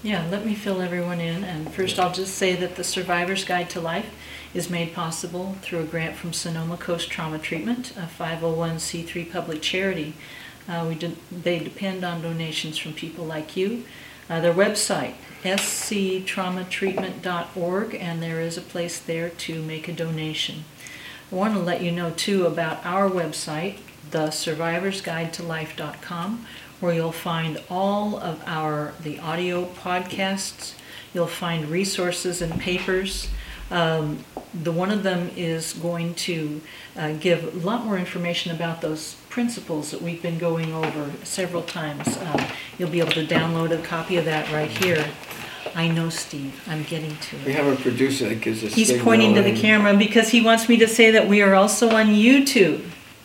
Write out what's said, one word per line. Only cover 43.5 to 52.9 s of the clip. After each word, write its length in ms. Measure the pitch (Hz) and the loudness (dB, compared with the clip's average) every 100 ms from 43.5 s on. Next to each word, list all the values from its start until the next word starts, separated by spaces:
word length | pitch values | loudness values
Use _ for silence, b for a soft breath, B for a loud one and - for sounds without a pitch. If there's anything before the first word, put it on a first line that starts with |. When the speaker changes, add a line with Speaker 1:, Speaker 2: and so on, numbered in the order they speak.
| 165 165 165 | 2 2 0
Speaker 1:
a 60 | |
copy 340 | 165 165 160 175 | -2 -4 0 0
of 100 | 160 | 2
that 260 | 156 151 | 0 0
right 180 | 151 151 | -2 -2
here. 340 | - 185 160 151 - - B B B B | 0 2 2 0 -4 -12 B B B B
I 140 | 165 165 | -2 2
know, 200 | 165 165 | 2 0
Steve, 540 | - - 147 135 - - | -2 -6 -8 -8 -8 -6
I'm 160 | 156 | -6
getting 320 | 151 160 156 147 | -4 -6 -6 -8
to 200 | - 143 | -10 -6
it. 100 | 135 | -2
Speaker 2:
We 60 | |
have 120 | 143 143 | 2 2
a 80 | 135 | 2
producer 460 | 127 113 135 - 110 | 2 2 2 2 0
that 140 | 110 | 0
gives 200 | 113 110 | -2 -2
us 120 | 104 | 0
Speaker 1:
He's 140 | 226 214 | 4 4
Speaker 2:
signal 160 | 123 | 6
Speaker 1:
pointing 300 | 123 - 220 | 8 8 8
to 80 | 202 | 8
the 60 | 196 | 6
Speaker 2:
and 100 | - | 6
Speaker 1:
camera 380 | 214 214 202 202 | 6 8 8 8
because 320 | 202 233 220 | 8 6 6
he 120 | 233 | 6
wants 280 | 220 226 226 | 8 6 8
me 80 | 233 | 8
to 100 | 220 | 8
say 240 | 226 226 | 10 10
that 160 | 220 190 | 10 8
we 160 | 208 | 8
are 120 | 196 | 8
also 360 | 190 208 - 233 | 8 8 6 6
on 180 | 220 220 | 6 8
YouTube, 760 | 208 233 277 277 233 170 - - | 8 10 8 8 6 6 4 -4